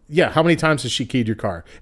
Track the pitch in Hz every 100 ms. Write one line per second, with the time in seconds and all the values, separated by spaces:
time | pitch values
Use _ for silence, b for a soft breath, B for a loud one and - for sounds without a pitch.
0 | - 151 131 151 165 160 160 151 120 -
1 | 120 127 113 107 104 85 - b